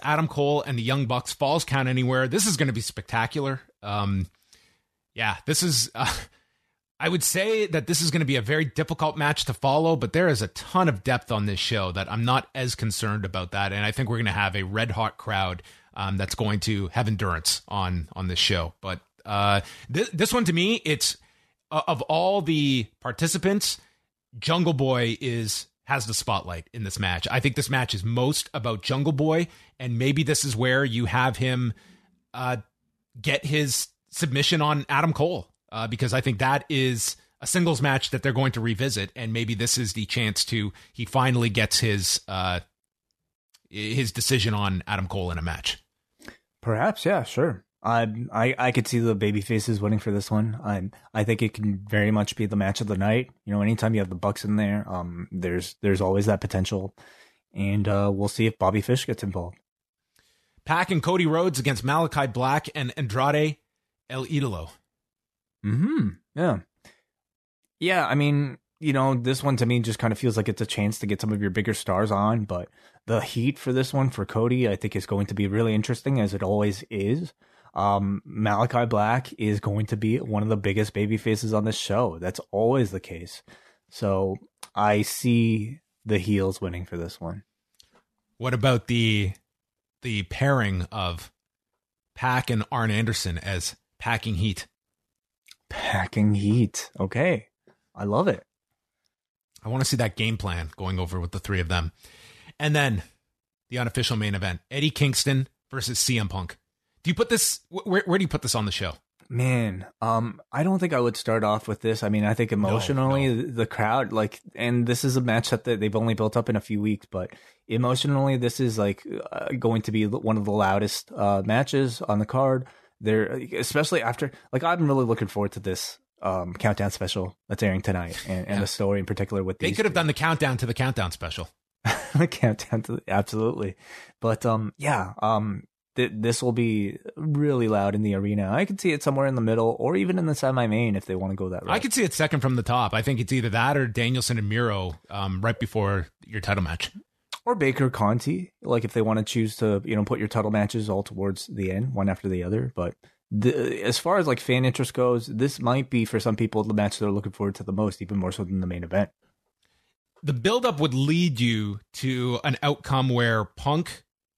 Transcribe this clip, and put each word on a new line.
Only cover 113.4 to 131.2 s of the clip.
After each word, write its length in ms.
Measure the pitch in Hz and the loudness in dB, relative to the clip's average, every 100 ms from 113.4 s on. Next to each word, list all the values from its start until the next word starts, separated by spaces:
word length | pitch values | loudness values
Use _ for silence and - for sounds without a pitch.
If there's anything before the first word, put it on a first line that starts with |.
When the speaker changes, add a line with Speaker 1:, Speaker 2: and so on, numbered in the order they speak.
Speaker 2:
th-, 140 | 147 117 | -2 -2
the 100 | 110 | -2
crowd, 480 | - 107 127 120 | 0 2 2 0
like, 260 | 110 104 - - - | 0 0 -2 -16 -4
and 320 | 120 120 120 | 0 2 2
this 160 | 123 | 2
is 140 | 135 127 | 2 2
a 40 | |
match 280 | 123 113 - | 2 2 2
that 160 | 117 - | 0 0
they, 100 | 110 | 0
they've 200 | 107 110 | 0 2
only 160 | 117 | 2
built 240 | 104 107 117 | 2 2 2
up 100 | 113 | 0
in 80 | 113 | 0
a 60 | |
few 200 | - 104 | -2 -2
weeks, 240 | 107 101 - | 0 -2 -4
but 200 | 95 90 - - _ - | -8 -8 -10 -20 _ -4
emotionally, 720 | 110 123 127 147 139 139 131 | 0 2 0 2 2 2 2
this 240 | 120 - | 0 0
is, 160 | 127 110 | 0 2
like, 280 | 101 98 - 53 - | 0 -2 -6 -10 -8
uh, 160 | - - 127 | -8 -6 -2
going 220 | 117 113 | 0 0
to 100 | 110 | 0
be 120 | 110 | 0
l-, 180 | 107 123 | 0 0
one 160 | 110 110 | 0 0
of 80 | 101 | 0
the 60 | |
loudest, 600 | 104 98 101 104 - - | 2 2 2 0 -4 -10
uh, 300 | 262 101 98 95 | -2 2 2 2
matches 560 | 113 139 139 131 117 | 0 2 0 0 -2
on 180 | - 104 | -2 0
the 60 | 107 | 0
card. 420 | 131 135 131 131 - _ _ | 0 2 0 -2 -12 _ _
They're, 320 | 107 110 95 131 123 - | 0 2 2 -2 -6 -4
especially 440 | - 147 151 170 | -2 0 2 0
after, 300 | 113 120 139 - - | 0 -2 -4 -6 -6
like, 100 | 131 | -2
I'm 240 | 165 175 151 | 0 2 4
really 180 | 135 120 | 4 4
looking 220 | 113 104 | 2 0
forward 240 | 104 101 | 0 -2
to 80 | - | -2
this, 400 | 98 92 - - _ _ | -4 -4 -6 -12 _ _
um, 320 | 98 92 87 | -2 -2 -4
countdown 380 | 87 110 101 101 | -2 0 0 -2
special 460 | - 95 101 92 - - | -2 -4 -4 -6 -8 -10
that's 120 | 101 | -2
airing 200 | 104 92 | 0 0
tonight, 360 | - 90 85 85 - | 0 -2 -4 -8 -6
and, 180 | 92 90 | -6 -4
and 80 | 101 | -2
Speaker 1:
Yeah. 60 | |
Speaker 2:
the 60 | 98 | -2
story 320 | - 98 101 | -2 0 0
in 60 | 92 | -2
particular 380 | 98 98 101 | -4 -2 -2
with 160 | 92 92 | -4 -2
Speaker 1:
They 80 | - | -2
Speaker 2:
these 80 | 101 | 0
Speaker 1:
could 80 | |
have 80 | 220 | 2
Speaker 2:
two. 80 | 147 | 2
Speaker 1:
done 80 | 160 | 0
the 60 | |
countdown 420 | 143 160 165 143 123 | 2 0 2 0 0
to 80 | 120 | -2
the 80 | |
countdown 380 | 113 131 117 92 | -2 -2 0 -4
special. 380 | - | -4